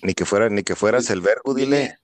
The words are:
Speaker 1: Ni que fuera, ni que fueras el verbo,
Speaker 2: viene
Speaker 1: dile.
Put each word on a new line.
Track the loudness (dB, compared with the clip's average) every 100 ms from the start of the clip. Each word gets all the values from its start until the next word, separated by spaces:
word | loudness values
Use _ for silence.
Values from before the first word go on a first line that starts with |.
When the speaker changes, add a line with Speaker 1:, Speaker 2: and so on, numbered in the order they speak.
Speaker 1:
Ni | -6
que | -4 0
fuera, | 2 2
ni | 0
que | -4 0
fueras | 2 2 0
el | 0
verbo, | 2 0 0 -2
Speaker 2:
viene | 0 0
Speaker 1:
dile. | -2 -8